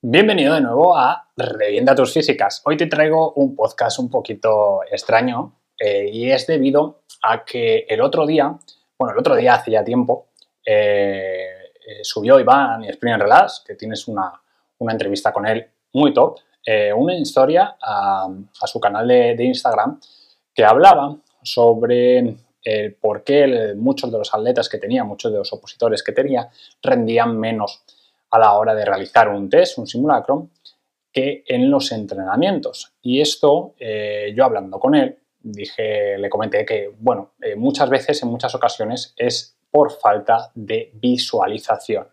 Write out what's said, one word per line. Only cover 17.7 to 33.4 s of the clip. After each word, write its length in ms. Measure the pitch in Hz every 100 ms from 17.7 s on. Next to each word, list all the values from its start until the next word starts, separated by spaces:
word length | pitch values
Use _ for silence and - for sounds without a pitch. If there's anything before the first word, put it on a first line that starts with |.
| -
a, 480 | - 104 98 95 95
a 400 | 95 104 _ 104
su 140 | 113
canal 260 | 104 104 120
de, 280 | 123 120
de 100 | 117
Instagram 560 | 123 127 - - 110 294 _ _ _ _ _
que 100 | -
hablaba 500 | 107 120 185 175 143 147 _ _
sobre 960 | - - 117 113 117 123 123 127 120 104 _ _
el 320 | - 107 104
por 280 | 101 110 104
qué 220 | - 143
el, 320 | 139 123 107 101
muchos 340 | 120 139 127
de 60 | 110
los 160 | 101
atletas 380 | 107 110 123 110
que 80 | 107
tenía, 260 | 98 127
muchos 260 | 113 98 117
de 60 | 107
los 160 | 98
opositores 500 | 104 - - 117 107
que 100 | -
tenía, 360 | 110 139 127 117 _ - _
rendían 580 | - 127 113 117 117 113
menos 460 | 110 113 104 - _ _ _ _ _
a 60 | 113
la 180 | 110 104
hora 200 | 110 110
de 80 |
realizar 440 | 104 98 95 - 110
un 220 | 101 95
test, 260 | 147 180 -
un 100 | 113
simulacro, 640 | 120 147 127 - 143 170 _ - _ _ _ _
que 300 | - 269 - -
en 200 | 123 127
los 220 | 139 -
entrenamientos. 1040 | 110 101 95 92 107 180 180 - - - _
Y 180 | 123 127
esto, 540 | 151 -